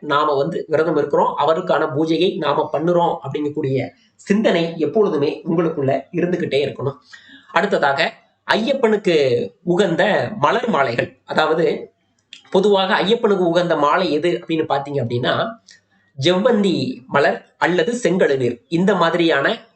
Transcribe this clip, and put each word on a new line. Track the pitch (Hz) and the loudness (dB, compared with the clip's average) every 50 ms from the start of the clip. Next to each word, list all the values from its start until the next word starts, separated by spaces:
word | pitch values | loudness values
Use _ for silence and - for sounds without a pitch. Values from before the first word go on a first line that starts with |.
| - | -6
நாம | 147 151 147 151 151 147 | -2 0 0 2 2 0
வந்து | 139 143 - 170 - - | 0 0 -2 -2 -6 -6
விரதம் | - 156 143 160 170 156 147 | -2 0 0 0 2 0 0
இருக்கிறோம், | 143 143 160 170 208 - - | 0 0 2 2 2 0 0
அவருக்கான | - 143 151 160 156 - - 160 - 160 147 | 0 0 2 2 0 0 -2 0 0 0 -2
பூஜையை | 139 143 160 160 165 156 175 196 - 196 | -2 -2 0 0 0 0 0 0 0 -2
நாம | 156 143 147 151 151 - | -2 -2 0 0 -2 -2
பண்ணுறோம் | - 147 160 170 175 175 165 160 - | -4 -2 -2 0 2 2 2 0 -2
அப்படிங்கக்கூடிய | - - 135 135 151 147 147 147 151 147 135 135 131 110 - - _ _ _ _ _ | -4 -8 -8 -6 -6 -6 -4 -4 -4 -4 -2 -2 -2 -4 -6 -10 _ _ _ _ _
சிந்தனை | - - 196 214 226 - 196 170 165 165 165 165 | -4 0 0 2 4 2 2 2 0 -2 -2 -4
எப்பொழுதுமே | 156 151 - 220 208 160 156 143 139 156 - - - | -4 0 2 2 2 2 2 0 0 -2 -2 -4 -6
உங்களுக்குள்ள | 160 160 170 170 156 - 147 135 131 143 - - - | -4 -2 0 0 0 -2 -2 0 0 0 -2 -4 -6
இருந்துகிட்டே | - 170 147 175 185 - 165 135 127 139 | -4 -4 -2 -2 -2 -2 -2 -2 0 -2
இருக்கணும். | 143 - - - 120 135 - - _ _ - - - - - - - - | -2 -2 -4 -6 -6 -6 -6 -8 _ _ -20 -20 -20 -20 -20 -20 -20 -4
அடுத்ததாக | - 165 170 202 202 160 156 143 135 143 165 220 - - _ _ _ _ _ - | -2 -2 0 0 0 0 2 0 2 0 0 -2 -2 -8 _ _ _ _ _ -2
ஐயப்பனுக்கு | 147 202 220 285 277 - - 220 214 202 208 190 170 151 139 131 120 117 - - - _ _ | 0 0 2 0 0 2 2 2 2 2 2 2 2 2 2 2 2 0 -2 -4 -10 _ _
உகந்த | 175 175 175 208 170 165 156 185 214 180 147 123 117 107 104 | -2 2 2 2 2 2 2 2 2 2 0 -2 -4 -4 -2
மலர் | 135 151 165 233 247 233 | 0 0 0 0 0 0
மாலைகள், | 175 143 135 123 117 123 - - - _ _ | 0 0 0 0 0 -2 -4 -6 -8 _ _
அதாவது | - 143 - 156 151 160 165 160 147 - - - - _ _ _ _ _ _ _ _ - - _ | -4 -2 0 0 2 2 2 2 0 0 -2 -6 -12 _ _ _ _ _ _ _ _ -20 -20 _
பொதுவாக | - - 185 196 208 202 190 190 185 214 | -2 0 2 4 4 4 2 2 0 0
ஐயப்பனுக்கு | 147 160 185 233 226 - 214 196 180 180 | 0 2 0 0 2 2 2 2 2 2
உகந்த | 165 165 180 175 175 160 | 2 2 2 2 0 0
மாலை | 147 147 147 156 180 185 160 | 2 2 2 2 2 0 0
எது | 147 147 160 180 170 | -2 0 0 0 -2
அப்படின்னு | 175 - - 170 156 156 | -2 -4 -4 -4 -4 -2
பாத்தீங்க | - 143 - - 147 143 139 | -2 -2 -4 -4 -4 -4 -4
அப்படின்னா | 123 117 120 120 - - 139 - 170 233 - - _ - - - _ _ _ _ _ _ _ 139 | -4 -4 -4 -4 -2 -2 -2 -2 -4 -6 -8 -12 _ -20 -20 -20 _ _ _ _ _ _ _ -2
ஜெவ்வந்தி | 131 170 180 185 208 247 233 208 202 190 160 135 131 127 127 - - - | 0 0 2 2 2 2 2 2 2 0 0 0 -2 -6 -8 -10 -12 -4
மலர் | 147 143 151 - - - - _ _ _ | 0 2 2 2 0 -2 -8 _ _ _
அல்லது | 147 160 175 180 160 226 240 | -2 0 0 0 0 0 -2
செங்கழுநீர், | 233 - 180 175 185 185 151 139 135 127 120 - - _ _ | -2 0 0 2 2 2 2 2 0 0 -2 -2 -4 _ _
இந்த | 170 165 190 196 202 | -2 0 2 2 2
மாதிரியான | 180 165 165 165 170 170 165 147 139 147 170 226 - - - _ | 2 2 0 2 2 2 2 2 2 0 0 -2 -4 -8 -16 _